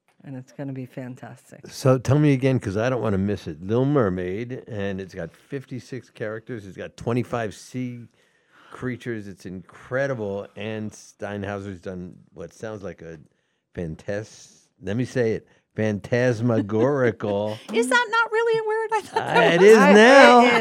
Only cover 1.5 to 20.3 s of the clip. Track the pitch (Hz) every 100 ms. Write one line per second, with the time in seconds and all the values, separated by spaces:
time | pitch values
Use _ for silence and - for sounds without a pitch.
1.5 | - - - 135 131 - 147 151 135 135
2.5 | 127 104 98 123 123 113 95 101 95 92
3.5 | 76 92 117 135 147 101 92 90 101 120
4.5 | 127 - 104 101 95 92 92 85 _ -
5.5 | 139 - 127 - 123 - - 110 110 -
6.5 | 117 98 90 90 - 120 123 120 120 107
7.5 | - - 127 123 120 117 _ _ _ _
8.5 | _ - - 127 120 127 113 101 90 95
9.5 | 92 - - - 127 139 123 101 101 -
10.5 | - 107 110 107 - - - 101 104 98
11.5 | 101 101 87 95 90 90 - _ 82 85
12.5 | - 113 107 95 82 82 82 67 _ _
13.5 | _ _ - 82 80 - 101 110 - -
14.5 | _ _ _ 95 113 127 131 113 98 _
15.5 | _ _ - 110 101 - 120 127 110 120
16.5 | 113 101 110 127 143 120 - 107 101 107
17.5 | 107 - 349 466 494 453 453 466 440 466
18.5 | 453 440 440 427 440 - - - - 170
19.5 | 170 202 220 190 208 233 277 240